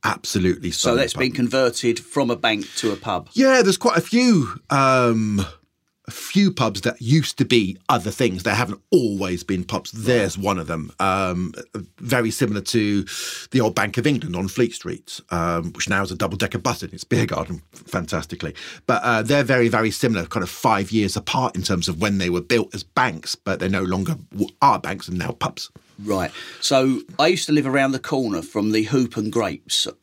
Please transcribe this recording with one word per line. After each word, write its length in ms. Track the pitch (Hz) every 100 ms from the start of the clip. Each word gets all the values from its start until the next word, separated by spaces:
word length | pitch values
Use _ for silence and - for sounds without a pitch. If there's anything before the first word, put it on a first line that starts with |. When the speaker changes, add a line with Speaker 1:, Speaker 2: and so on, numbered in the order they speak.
Speaker 1:
Absolutely 680 | - - - 104 90 87 90
Speaker 2:
So 60 | 82 -
Speaker 1:
stunning 80 | 117
Speaker 2:
that's 140 | 131
Speaker 1:
pub. 60 | 143
Speaker 2:
been 120 | 131
converted 680 | 120 117 135 127 117 120 117
from 280 | - - 127
a 60 | 117
bank 300 | 117 107 92 -
to 120 | 117
a 60 | 98
pub? 320 | - 92 -
Speaker 1:
Yeah, 280 | - 262 262
there's 140 | 208 185
quite 200 | 240 165
a 40 |
few, 600 | - 233 254 202 117 - _
um, 760 | 143 135 131 123 113 110 104 95 - _ _ _ _ -
a 20 |
few 420 | - - 190 196
pubs 280 | - 113 95
that 200 | 117 -
used 380 | 113 156 139 -
to 60 |
be 340 | 110 123 95 - _
other 220 | 127 90
things. 320 | - 123 92
They 120 | 87
haven't 260 | 104 120 101 _
always 540 | 120 117 98 95 87
been 180 | - 92
pubs. 300 | 90 101 -
There's 440 | 110 110 123 98 90
one 220 | 98 95
of 80 | 80
them, 260 | 82 76 -
um, 560 | 95 95 95 90 92 - - 107 - _
very 340 | 123 131 113
similar 280 | 110 123 104
to 420 | 98 117 104 101 92 - - - -
the 80 | 131
old 160 | 107 87
Bank 200 | 104 -
of 100 | 123
England 280 | 135 80
on 140 | 87 98
Fleet 260 | - 120
Street, 460 | - 87 87 - - -
um, 420 | 87 85 85 85
which 160 | - -
now 140 | 98
is 80 | 95
a 60 | 90
double-decker 420 | 92 87 101 -
bus 240 | 127 113
in 100 | -
its 120 | -
beer 220 | - 120 -
garden, 360 | - 85 82 -
fantastically. 840 | - - 98 85 87 - - 78 - - - -
But, 140 | 113
uh, 180 | 120 113
they're 220 | 110 143
very, 240 | 127 127 117
very 240 | 110 113
similar, 340 | - 127 107 82
kind 160 | -
of 80 | 87
five 400 | - 127 104 95
years 260 | 110 101 101
apart 380 | - 131 127
in 80 | -
terms 260 | 90 92 85
of 120 | 82
when 180 | 104 98
they 100 | 90
were 120 | 87
built 340 | 87 120 -
as 80 | -
banks, 540 | - - 127 80 - -
but 240 | - 95
they 80 | 95
no 160 | 98
longer 320 | 92 92 90 82 -
w-, 180 | 98 - -
are 200 | 143 104
banks 260 | - 95 -
and 100 | 90
now 120 | 107
pubs. 400 | - 139 - - - _ -
Speaker 2:
Right. 260 | 104 98 85 - - -
So 400 | - 135 131 127 - -
I 100 | 151
used 180 | 185 -
to 60 |
live 140 | 151 135
around 260 | 135 135
the 60 | 131
corner 440 | - 139 120 92
from 300 | - 110 107
the 100 | 110
Hoop 340 | 104 135 120 117
and 160 | 107
Grapes 540 | 117 101 - - - -
at 80 | -